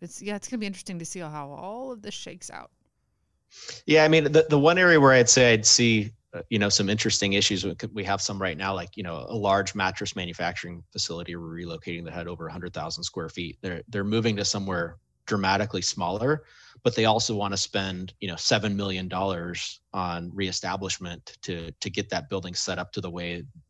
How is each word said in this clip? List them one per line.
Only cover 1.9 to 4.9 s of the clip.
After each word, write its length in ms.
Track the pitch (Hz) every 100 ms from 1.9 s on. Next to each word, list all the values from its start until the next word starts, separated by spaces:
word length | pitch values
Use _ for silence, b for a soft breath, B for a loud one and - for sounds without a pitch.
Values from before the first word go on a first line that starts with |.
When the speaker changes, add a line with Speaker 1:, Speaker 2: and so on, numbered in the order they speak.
Speaker 1:
of 100 | 233
this 140 | 208 196
shakes 340 | 180 185 -
out. 220 | 71 - _ _ _ _ _ _ _ _ B B B -
Speaker 2:
Yeah, 180 | 156
I 40 | 156
mean, 160 | 160 147
the, 220 | 156 156
the 100 | 147
one 180 | 156 175
area 220 | 180